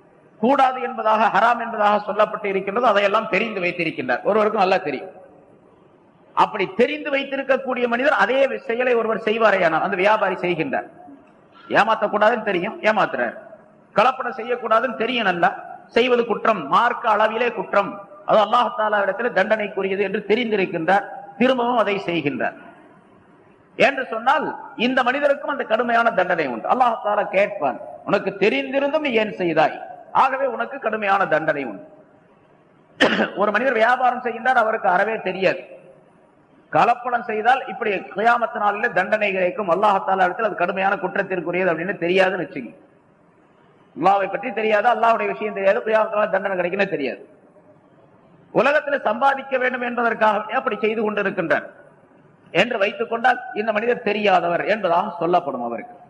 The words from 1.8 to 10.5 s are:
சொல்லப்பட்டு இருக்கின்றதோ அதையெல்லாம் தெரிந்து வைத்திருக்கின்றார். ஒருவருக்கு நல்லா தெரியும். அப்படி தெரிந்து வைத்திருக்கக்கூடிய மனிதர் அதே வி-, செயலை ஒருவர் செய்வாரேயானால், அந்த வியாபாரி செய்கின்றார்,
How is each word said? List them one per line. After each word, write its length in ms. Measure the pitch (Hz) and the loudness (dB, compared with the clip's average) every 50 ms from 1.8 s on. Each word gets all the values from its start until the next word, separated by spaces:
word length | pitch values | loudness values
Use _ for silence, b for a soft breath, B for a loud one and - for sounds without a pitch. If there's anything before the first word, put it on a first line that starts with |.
| 208 208 208 202 - - | 2 2 2 2 0 -2
சொல்லப்பட்டு 320 | 196 208 214 208 214 - - | 0 0 0 0 0 -4 -4
இருக்கின்றதோ 420 | 202 190 190 190 202 190 240 254 | -2 -2 -2 -4 -2 -2 2 2
அதையெல்லாம் 420 | 233 196 202 202 196 208 226 220 - | 4 4 4 2 2 2 0 0 0
தெரிந்து 320 | 185 190 226 226 208 196 | -2 -2 -2 -2 -4 -4
வைத்திருக்கின்றார். 600 | 175 175 175 - 165 160 143 147 127 127 123 - | -4 -2 -2 -2 -4 -4 -4 -4 -2 -2 -2 0
ஒருவருக்கு 360 | - 170 208 214 214 214 214 214 | 0 0 2 2 2 2 2 2
நல்லா 180 | 185 185 208 | 2 4 2
தெரியும். 340 | - - 147 131 117 101 - - - - - - - - _ - _ _ _ _ _ _ _ _ _ _ _ _ _ _ _ - | 2 0 -2 -6 -6 -10 -12 -16 -20 -20 -20 -20 -20 -20 _ -20 _ _ _ _ _ _ _ _ _ _ _ _ _ _ _ 0
அப்படி 320 | - 185 185 - 208 185 - - | 0 0 0 0 -4 -4 -4 2
தெரிந்து 340 | - 247 277 294 294 - 302 | 2 2 2 2 -4 -4 -4
வைத்திருக்கக்கூடிய 760 | 277 277 269 277 269 269 262 - 269 - - 247 254 240 240 | -2 -2 -2 -4 -6 -6 0 0 0 0 0 -4 -2 -2 -2
மனிதர் 260 | 240 233 240 269 294 | -2 0 0 2 2
அதே 340 | - - 196 220 254 269 269 | 2 2 2 2 4 2 2
வி-, 100 | 254 226 | 0 0
செயலை 380 | 208 - - 233 240 247 254 240 | -6 -6 -4 -4 -2 0 0 2
ஒருவர் 300 | 233 220 220 220 190 - | 2 0 0 -2 -2 -2
செய்வாரேயானால், 560 | 214 214 214 226 208 196 190 175 160 160 151 | -2 0 4 4 4 4 4 2 2 2 0
அந்த 160 | 143 190 196 | 0 -2 0
வியாபாரி 380 | 180 190 202 220 208 202 190 185 | 0 2 2 2 2 2 -2 -2
செய்கின்றார், 540 | 180 180 180 | -2 -2 -2